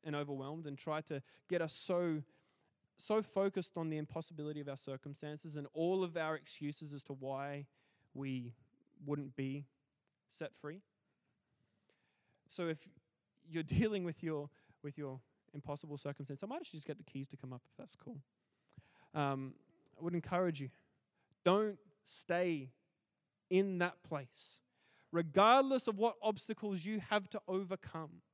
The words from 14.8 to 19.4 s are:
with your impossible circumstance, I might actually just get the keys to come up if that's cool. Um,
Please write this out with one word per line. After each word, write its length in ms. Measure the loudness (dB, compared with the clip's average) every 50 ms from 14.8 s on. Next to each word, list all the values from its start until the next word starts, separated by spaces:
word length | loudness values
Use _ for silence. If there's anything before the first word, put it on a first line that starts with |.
| -12
with 120 | -10 -8
your 220 | -6 -8 -8 -8 -10 -12 _ _ _ _ _
impossible 460 | -12 -10 -6 -6 -6 -6 -6 -10 -12 -8
circumstance, 440 | -6 -8 -6 -6 -8 -10 -8 -8 -6
I 20 |
might 140 | -6 -6 -8
actually 180 | -8 -10 -14 -12
just 80 | -8
get 120 | -8 -10 -10
the 120 | -10 -12
keys 160 | -10 -10 -10 -10
to 80 | -12
come 160 | -14 -12 -12
up 100 | -12 -14 _ _
if 80 | _
that's 200 | -18 -18 -18 -18
cool. 220 | _ -16 -14 -14 -14 -16 _ _ _ _ _ _ _ _ _ _ -20 -20 _ _ _ -20 _ -2
Um, 400 | 0 0 0 0 -2